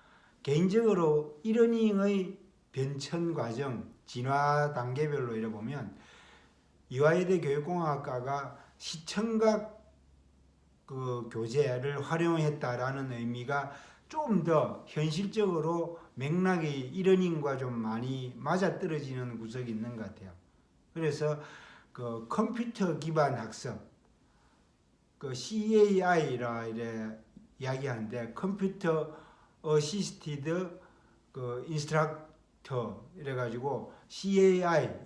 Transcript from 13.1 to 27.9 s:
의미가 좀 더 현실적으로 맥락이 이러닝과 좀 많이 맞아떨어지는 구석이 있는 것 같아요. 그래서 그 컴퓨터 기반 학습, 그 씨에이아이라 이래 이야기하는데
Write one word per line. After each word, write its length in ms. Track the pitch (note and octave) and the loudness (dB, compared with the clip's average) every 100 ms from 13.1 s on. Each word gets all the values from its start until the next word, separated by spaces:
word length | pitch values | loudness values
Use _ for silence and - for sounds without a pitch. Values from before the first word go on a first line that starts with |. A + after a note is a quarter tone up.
의미가 600 | A#2+ A#2 B2 A#2+ C#3+ A#2 - - - - | -4 -4 -4 -2 -4 -4 -10 -20 -20 -10
좀 340 | D#4 C#4+ F#3+ | -6 0 2
더 420 | D#3 D#3 A#2 - - | 4 4 4 -4 -8
현실적으로 1120 | D#3 D#3 D#3 G3+ A3 G3 E3+ D#3+ E3+ E3+ E3+ - | -2 -2 -2 -2 0 0 2 0 -2 -2 -8 -14
맥락이 520 | - C#3 F3 F#3 F3+ D#3 | -8 -2 2 2 2 0
이러닝과 880 | C#3 B2+ F3+ F#3 F#3 F3+ D#3+ C#3+ C3 | -2 -6 0 4 6 4 0 -2 -2
좀 200 | B2+ A#2 | -4 -4
많이 540 | A2+ A2+ C3 C3 B2+ - | -4 -4 -4 -6 -8 -6
맞아떨어지는 1040 | C#3 F#3 F#3 - F#3 D3+ C3 B2+ B2 A2+ | -2 2 2 0 -4 -4 -4 -6 -6 -8
구석이 320 | A2+ B2+ A#2+ | -10 -8 -6
있는 260 | G#2+ A2+ A2 | -4 -6 -8
것 80 | G2 | -10
같아요. 260 | - F#2+ F2 _ _ _ _ _ | -12 -18 -18 _ _ _ _ _
그래서 440 | E3 D#3+ C#3+ D3+ D3+ - - - - - | -4 -2 0 -2 -2 -8 -18 -20 -20 -20
그 340 | - A#2+ A#2 A2+ | -10 -8 -6 -4
컴퓨터 720 | - A#3+ - A#3+ - F#3 D3 | 0 0 0 -6 0 0 0
기반 400 | D#3+ D#3 C#3 A#2+ | 0 2 2 2
학습, 400 | A2 - B2 G2+ - _ _ _ _ _ _ _ _ _ _ _ _ - | -6 -10 -10 -10 -14 _ _ _ _ _ _ _ _ _ _ _ _ -14
그 160 | C#3 | -10
씨에이아이라 1300 | B2+ - G#3+ G#3+ A3 G3+ F#3+ F3+ E3+ C#3+ B2 A#2+ A#2 A2+ | -8 -4 -2 4 8 8 8 6 4 4 0 -2 -2 -4
이래 520 | A2+ A#2 A2+ A2 A2 - - - - | -4 -4 -4 -6 -10 -18 -20 -20 -8
이야기하는데 720 | C3 C3+ C#3 | -4 -2 -2